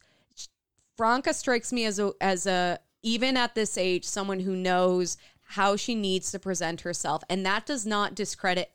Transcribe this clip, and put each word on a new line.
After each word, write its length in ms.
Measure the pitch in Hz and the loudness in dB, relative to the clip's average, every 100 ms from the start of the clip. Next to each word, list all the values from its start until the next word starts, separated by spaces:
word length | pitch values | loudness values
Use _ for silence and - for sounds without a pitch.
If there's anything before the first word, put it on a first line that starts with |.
| _ _ _ - - _ _ _ _ - | _ _ _ -18 -18 _ _ _ _ 0
Franca 360 | 226 247 294 | 2 4 2
strikes 380 | 302 - 240 - | 0 0 0 0
me 120 | 247 | -2
as 140 | 220 196 | 0 0
a, 140 | 202 - | -2 0
as 260 | 196 180 190 | 0 0 2
a, 320 | 185 180 175 _ _ | 2 2 -2 _ _
even 340 | 226 233 254 262 | -2 0 2 2
at 180 | 240 | 0
this 220 | 226 214 - | 0 -2 0
age, 260 | 185 180 | 0 0
someone 360 | - - 196 190 | -2 -4 -2 -2
who 140 | 190 | -2
knows 600 | 185 185 180 185 180 175 - - _ | -2 2 4 4 4 0 -4 -12 _
how 320 | - - 196 | -8 0 2
she 200 | 202 - | 2 0
needs 360 | 226 196 185 - | -2 0 0 -2
to 80 | 196 | -6
present 440 | 190 180 165 170 | -4 -2 -2 -4
herself. 400 | 175 170 156 156 - | -6 -4 -2 -4 -2
And 160 | 185 190 | -2 0
that 200 | 208 - | 0 -2
does 180 | 285 208 | -4 -2
not 280 | 208 202 | 0 0
discredit 560 | 185 202 - 190 180 - | -2 -6 -2 0 0 -2